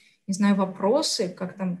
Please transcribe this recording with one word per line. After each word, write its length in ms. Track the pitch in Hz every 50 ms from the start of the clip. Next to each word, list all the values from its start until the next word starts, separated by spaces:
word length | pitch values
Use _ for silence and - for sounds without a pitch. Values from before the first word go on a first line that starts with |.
| _ _ _ _ _
не 80 | - 190
знаю, 220 | 185 202 202 202
вопросы, 720 | 190 190 185 - - 190 196 247 302 302 - - - 196 175
как 280 | - - 185 180 -
там, 220 | - 190 185 175 -